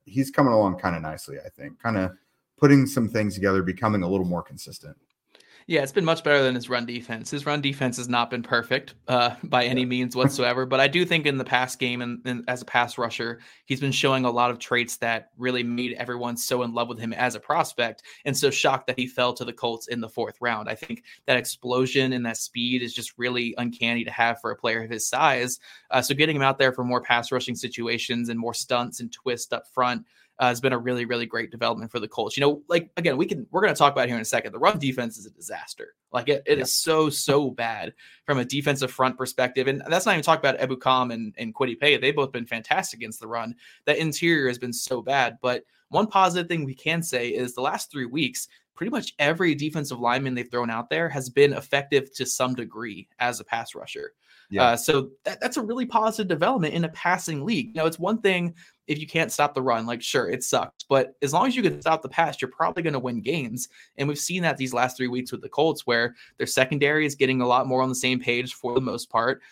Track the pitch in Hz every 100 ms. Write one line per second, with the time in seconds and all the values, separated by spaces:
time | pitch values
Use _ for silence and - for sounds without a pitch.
0 | - 120 135 - 135 110 98 87 92 85
1 | 80 78 - 69 - - 71 - 117 104
2 | 92 - _ _ _ - 143 139 131 131
3 | 107 113 104 95 95 95 90 90 110 104
4 | 87 95 90 85 - - - - 71 -
5 | _ _ _ _ _ - - 160 139 196
6 | 165 165 156 143 131 123 123 123 120 120
7 | 120 113 - 147 147 147 139 135 131 123
8 | 123 120 117 120 117 120 - 131 - -
9 | - 123 120 120 - 123 123 127 123 127
10 | 123 123 139 135 120 123 131 135 143 170
11 | 175 165 147 135 123 123 127 - 123 123
12 | 120 120 127 123 120 127 127 120 120 -
13 | 117 - 117 117 - - - 135 139 131
14 | 139 131 123 120 123 120 - 120 120 -
15 | 117 113 - - 127 123 120 120 123 -
16 | 120 123 120 120 - 123 120 117 120 113
17 | 117 110 123 110 - 160 156 - 117 110
18 | - - 143 135 143 - 147 131 - 123
19 | 123 127 123 123 120 117 120 113 - 120
20 | 113 - 107 - 120 110 110 110 - 233
21 | - - - 127 127 - 123 123 131 139
22 | 131 127 117 110 - 123 120 127 120 120
23 | 117 - 123 123 117 113 120 120 117 120
24 | 110 - 117 117 113 113 120 113 113 113
25 | - 127 151 127 123 - - - - 127
26 | 127 139 156 147 135 135 131 127 123 123
27 | 120 120 117 127 123 117 120 120 117 117
28 | - 120 117 117 117 113 - 123 123 -
29 | 117 - 131 117 - 117 - - 123 120
30 | - _ _ - 127 120 131 123 120 123
31 | 120 120 120 113 113 113 117 110 110 123
32 | 107 - 107 - 143 147 - 170 - -
33 | 170 139 190 165 - 175 190 139 143 139
34 | 123 117 113 117 110 113 170 190 139 123
35 | 120 110 101 - - 87 - - - _
36 | _ 123 131 139 - 147 123 - 160 160
37 | 156 143 - 143 135 - 117 107 90 -
38 | - - - 135 123 139 143 139 131 -
39 | 131 127 127 - 127 131 131 143 143 170
40 | 214 175 147 156 143 131 131 127 135 127
41 | 123 117 110 - 117 - 131 113 151 127
42 | 131 147 135 120 117 117 - 165 180 117
43 | 113 - 110 117 113 240 - - - 151
44 | 160 147 170 160 131 123 123 120 - 127
45 | 110 139 120 117 127 123 - _ - 160
46 | 214 196 185 175 170 170 135 131 156 170
47 | 165 123 120 117 123 123 139 208 - 147
48 | 120 143 127 - - _ _ - 202 254
49 | - - 147 170 180 143 147 156 139 120
50 | 120 127 135 123 120 123 117 113 113 156
51 | 165 139 127 139 143 - - 139 139 139
52 | 127 - 127 - 127 123 117 110 117 92
53 | - - 123 113 - 113 117 - - 69
54 | 71 _ _ _ - 98 123 120 - 147
55 | 131 - - 190 247 269 214 247 247 226
56 | 220 220 190 156 190 262 156 170 160 -
57 | 175 180 - 147 165 196 113 165 160 165
58 | 180 220 196 180 175 165 - _ - 147
59 | 156 165 131 - 147 139 131 117 113 123
60 | - 139 95 127 - 123 - - - 135
61 | 127 - 139 160 262 247 185 147 165 160
62 | - - 160 - 123 - 170 175 165 139
63 | 123 117 110 165 120 120 - - - -
64 | 143 147 - 180 170 127 131 123 127 -
65 | 127 123 123 120 - - 160 147 - 117
66 | 120 - - - 147 - 131 147 143 151
67 | 147 139 131 131 123 123 131 127 131 127
68 | 127 127 123 120 123 - 123 127 127 117
69 | - 113 117 - -